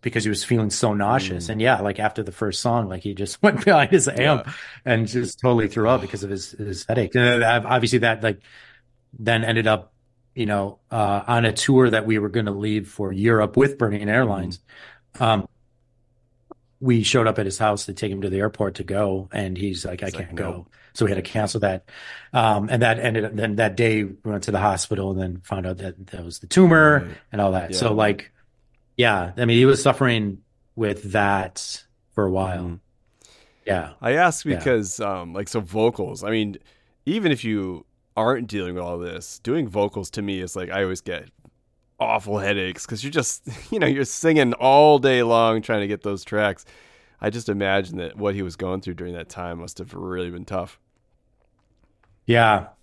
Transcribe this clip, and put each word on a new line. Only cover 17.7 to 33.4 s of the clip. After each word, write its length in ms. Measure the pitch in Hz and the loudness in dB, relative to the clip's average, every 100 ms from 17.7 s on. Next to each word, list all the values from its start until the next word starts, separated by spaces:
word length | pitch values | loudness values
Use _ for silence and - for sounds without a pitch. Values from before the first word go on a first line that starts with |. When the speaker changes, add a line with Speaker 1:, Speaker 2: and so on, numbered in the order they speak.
| 101 - | 0 -4
Speaker 1:
to 80 | |
take 180 | 95 107 | -6 -6
him 100 | 98 | -4
to 60 | 98 | -4
the 100 | 95 | -2
airport 360 | 104 - 101 87 | -2 -2 -4 -4
to 80 | |
go, 460 | 87 98 104 95 95 | -6 -2 -2 -2 -6
and 260 | 107 98 90 | -6 -6 -4
he's 280 | 101 90 92 | -6 -6 -10
like, 180 | 90 | -8
"I 40 | 98 | -8
Speaker 2:
He's 80 | 80 | -8
like, 100 | 85 | -12
Speaker 1:
can't 100 | 85 | -8
go." 160 | 92 | -8
Speaker 2:
"Nope." 180 | 85 - _ _ - | -8 -14 _ _ -2
Speaker 1:
So 100 | 104 | 0
we 60 | |
had 120 | 98 | 0
to 80 | 92 | -4
cancel 300 | 113 104 110 | -4 -2 0
that. 240 | 101 92 _ - - - - | 0 -2 _ -20 -18 -18 -4
Um, 340 | 127 113 104 101 | 2 4 2 0
and 120 | 120 | 2
that 180 | 117 110 | 2 2
ended 240 | 117 113 | 0 -2
up, 100 | 107 | -2
then 220 | 110 110 104 | -2 -2 2
that 220 | 110 98 | 0 2
day 260 | 113 110 | 2 2
we 120 | 101 101 113 | -2 -6 -8
went 180 | 104 | -6
to 80 | 92 | -2
the 80 | 101 | 0
hospital 520 | 104 92 - 101 98 | 2 0 -2 -4 -2
and 80 | 95 | -2
then 180 | 92 90 - | -4 -6 -8
found 200 | 98 90 | -6 -6
out 120 | 92 | -8
that 300 | 95 92 95 | -10 -12 -16
that 180 | 92 87 | -14 -12
was 140 | 82 | -14
the 80 | - | 0
tumor 580 | - 185 165 156 147 - | 6 8 8 8 6 0
Speaker 2:
Right. 100 | - _ | -14 _
Speaker 1:
and 80 | 104 | 0
all 120 | 101 | 2
that. 200 | 95 82 | 2 -2
So, 120 | 92 120 | -2 0
Speaker 2:
Yeah. 40 | |
Speaker 1:
like, 380 | 107 107 101 - _ _ _ _ _ _ - | 2 2 0 -6 _ _ _ _ _ _ 0
yeah, 340 | 120 101 87 90 | 2 2 -2 -2
I 80 | 120 | 2
mean, 120 | 117 | 6
he 80 | 127 | 6
was 160 | 135 | 6
suffering 580 | 143 127 131 113 104 95 _ _ _ - | 4 4 2 2 -2 -6 _ _ _ -4
with 380 | 107 101 101 | -4 -4 -2
that 680 | 101 101 101 92 - - - _ _ _ | 0 2 2 -2 -10 -12 -14 _ _ _
for 120 | - 101 | -2 -2
a 40 | |
while. 340 | 92 95 87 90 | 0 -2 -4 -8
Speaker 2:
Mm-hmm. 640 | 85 _ _ _ _ _ _ | -12 _ _ _ _ _ _